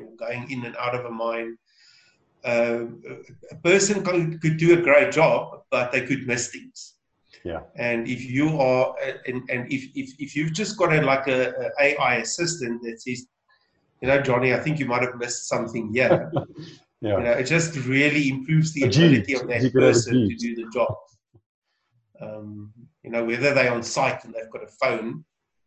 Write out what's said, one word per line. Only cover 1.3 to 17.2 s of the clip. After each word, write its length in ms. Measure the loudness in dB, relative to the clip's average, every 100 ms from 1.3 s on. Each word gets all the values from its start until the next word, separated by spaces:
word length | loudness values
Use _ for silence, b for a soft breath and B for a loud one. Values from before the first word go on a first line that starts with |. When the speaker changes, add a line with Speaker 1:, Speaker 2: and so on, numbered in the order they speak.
| -4 -8 -12 b b b b b b _ _ -2
Speaker 1:
uh, 400 | 0 0 -2 -6 -12 -16
a, 20 | -18 -18 -20 -20
a 40 | -2
person 400 | 4 4 4 0
could, 360 | 0 0 0 -2
could 160 | -2 4
do 200 | 6 6
a 40 |
great 300 | 6 6 6
job, 520 | 4 4 4 -2 -12 -4
but 200 | -2 0
they 140 | -2 -2
could 220 | -4 -2
miss 220 | -4 -4
things. 460 | -10 -18 -20 -20 _ _ _ b b
Speaker 2:
Yeah. 180 | -10 -10 -10 -8
Speaker 1:
And 320 | -4 -4 -4
if 140 | -8
you 360 | -4 0 0 2
are, 360 | 2 2 0 -2 -8
uh, 80 | -8 -8
and, 160 | -8 -6
and 220 | -6 -4
if, 120 | -6 -6 -10
if, 120 | -12 -12
if 160 | -8 -4
you've 180 | -4
just 240 | -4 -4 -2
got 160 | 2
a, 80 | 2
like, 260 | 2 2 2
a, 220 | 0 0
a 200 | -4 -4 2 2
A 120 | 2
I 160 | 0 0
assistant 640 | -2 -4 -6 -4 -6 -6
that 180 | -10 -10
says, 240 | -10 -10 -12 _ _ _ _ _ _ _
you 60 | 2
know, 140 | 2
"Johnny, 320 | 2 2 2
I 60 | 2
think 200 | 0 -2
you 60 | -2
might 160 | -2
have 140 | -2 -4
missed 340 | -8 -8 -6
something 420 | -4 -4 -6 -4
here." 380 | 2 4 2 0 -6
Speaker 2:
<laughs> 60 | -6 B -18 B _ _
Yeah. 140 | -2
Speaker 1:
You 60 | 0